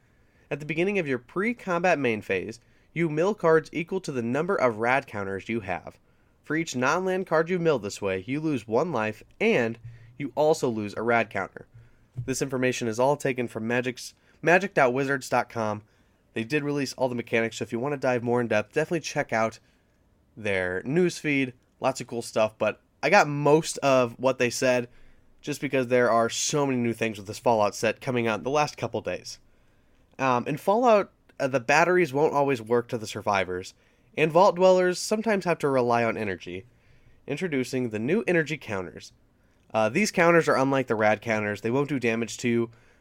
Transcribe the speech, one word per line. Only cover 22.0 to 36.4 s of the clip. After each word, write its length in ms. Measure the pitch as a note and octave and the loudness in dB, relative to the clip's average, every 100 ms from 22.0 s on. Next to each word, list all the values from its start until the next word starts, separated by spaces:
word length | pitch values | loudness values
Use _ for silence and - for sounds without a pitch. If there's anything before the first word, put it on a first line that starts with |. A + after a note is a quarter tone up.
of 60 | B2 | -6
cool 140 | A#2 | -8
stuff, 320 | - A2+ A2 - | -4 0 0 0
but 240 | G#2+ - _ _ | -4 -4 _ _
I 80 | C#3+ | 2
got 180 | G3+ D3 | 4 4
most 500 | C#3+ D3 D#3 D#3 - | 2 4 4 2 -2
of 340 | C#3 C3 B2 A#2 | 2 4 2 0
what 180 | B2+ B2+ | -2 2
they 120 | B2 | 0
said 400 | - B2+ B2 B2 - - - _ _ | 0 0 0 -2 -10 -20 -20 _ _
just 200 | - C#3+ | -10 -6
because 260 | C#3+ C3+ A#2+ | -2 -2 2
there 240 | B2+ A#2+ | 4 4
are 180 | A#2 A#2 | 4 2
so 360 | - - D3+ C#3+ | 0 -2 0 0
many 120 | B2+ | 0
new 160 | A#2+ | 0
things 240 | A2+ A2+ G#2 | 0 -2 -4
with 100 | G2 | -10
this 120 | G#2+ | -2
Fallout 340 | B2+ A2+ G2+ | 2 4 2
set 280 | - A2+ - | 2 -2 -2
coming 260 | - B2 A2+ | -2 -2 0
out 160 | G#2+ | -2
the 60 | B2+ | 0
last 280 | D3 D3 - | 0 -2 -4
couple 220 | A2+ C3+ | -6 -6
days. 380 | A2 F2+ - - _ _ _ _ _ _ _ - | -6 -8 -10 -20 _ _ _ _ _ _ _ -4
Um, 260 | C3 B2 A#2+ | 0 0 -2
in 120 | C#3+ | -4
Fallout, 540 | - G#3+ B3 G#3+ - _ _ - | 0 2 4 4 2 _ _ -8
uh, 80 | C#3 | -4
the 120 | C3+ | -2
batteries 540 | A#2 D3 E3+ F3+ D#3+ | 2 4 4 4 2
won't 200 | C3+ D3+ | 2 2
always 280 | C#3+ C#3 B2+ | 2 0 0
work 280 | A2 A#2+ A#2+ | 0 0 0
to 80 | A#2+ | -6
the 100 | G#2 | -6
survivors, 680 | A2 G#2 G2+ F2+ F2+ F#2+ - _ _ _ - | -6 0 0 0 -4 -8 -16 _ _ _ -2
and 140 | D#3 | 2
Vault 240 | D#3 G3 E3+ | 6 6 6
Dwellers 420 | F#3 F#3 F3+ F3 | 6 6 4 0
sometimes 460 | - G#3+ A3+ G3+ F3+ | -2 -2 0 0 0
have 140 | D#3+ | -2
to 100 | D3 | 0
rely 340 | C3+ A#2+ A#2 | 2 2 2
on 140 | A2+ F#2+ | 2 0
energy. 480 | G#2 F#2 | -4 -6